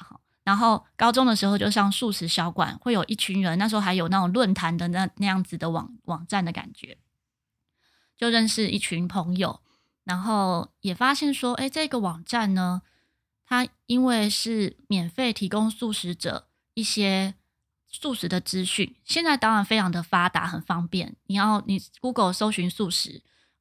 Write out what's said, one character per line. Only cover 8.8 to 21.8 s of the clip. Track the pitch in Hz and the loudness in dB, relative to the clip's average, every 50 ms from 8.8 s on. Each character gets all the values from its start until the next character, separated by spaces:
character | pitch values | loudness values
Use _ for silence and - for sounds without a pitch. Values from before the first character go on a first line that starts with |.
| - - 175 165 180 175 | -4 -4 -4 -4 -4 -2
朋 | 175 196 160 175 180 | -2 -4 -2 -2 0
友， | 185 185 - - - _ _ _ _ _ _ _ _ _ | 0 0 -2 -2 -6 _ _ _ _ _ _ _ _ _
然 | - 180 185 190 | -6 -6 -4 -2
后 | 226 220 208 196 185 180 170 - - _ _ - | 0 0 2 2 2 0 -2 -4 -6 _ _ -6
也 | 196 180 | -6 -2
发 | - 247 262 285 | 0 2 2 2
现 | - 302 285 269 | 2 0 0 0
说， | - - 247 247 | 0 -2 -4 -2
诶， | - 269 269 | -2 -4 -4
这 | - 311 311 294 | -2 -4 -4 -2
个 | - 240 | -2 -2
网 | 202 180 165 165 170 | -2 -2 -2 -4 -6
站 | - - 240 220 202 190 | -4 -2 0 2 2 2
呢， | 185 185 180 180 185 - _ _ _ _ _ _ _ _ _ _ _ _ | 2 0 0 -2 -4 -6 _ _ _ _ _ _ _ _ _ _ _ _
它 | _ 254 247 247 - - _ _ | _ 0 0 0 -2 -6 _ _
因 | - 240 247 254 | -2 0 2 2
为 | 254 240 220 208 208 | 4 2 2 2 0
是 | 196 - - 226 226 220 202 - - - _ _ | 0 -2 -2 -2 0 0 -2 -2 -4 -8 _ _
免 | 202 185 170 170 | -2 -2 -2 -2
费 | - - 262 240 214 | -4 -2 -2 -2 0
提 | - 208 175 | -2 -4 -2
供 | 208 214 220 220 | 0 0 0 0
素 | 214 - 240 220 208 | -2 -4 -4 -4 -4
食 | - - 175 175 | -4 -4 -6 -8
者 | - - - 80 - - _ _ _ _ _ _ | -6 -6 -6 -6 -6 -8 _ _ _ _ _ _
一 | - 110 | -6 -4
些 | - - 214 202 196 190 190 190 190 190 - _ _ _ _ _ _ _ _ _ | -2 0 0 2 2 2 2 0 -2 -4 -10 _ _ _ _ _ _ _ _ _
素 | _ - - - 302 247 | _ -16 -8 -6 -6 -4
食 | - - 170 | -4 -2 -2
的 | 185 180 | -2 -2
资 | - - - 190 185 | -2 -2 -4 -2 -2
讯， | 185 - - 196 - - _ _ | -2 -2 -2 -2 -4 -4 _ _
现 | - - 330 339 | -2 -2 0 2
在 | 320 285 | 2 2
当 | 254 - 220 226 | 2 4 4 4
然 | 208 202 | 4 2
非 | - 220 220 | 2 2 2
常 | 190 185 170 | 2 2 0
的 | 175 170 | -2 -2
发 | - - 175 175 180 | 0 2 2 2 2
达， | - 165 175 | 2 0 -2
很 | 175 175 165 160 | -2 -4 -6 -4
方 | - 175 170 175 170 | -4 -4 -2 -2 -2
便。 | - 180 - - - - _ | -4 -4 -4 -6 -10 -16 _
你 | - 196 | -4 -2
要， | 202 202 214 214 202 - | 0 2 2 2 2 0
你 | - 196 185 | 0 -2 -2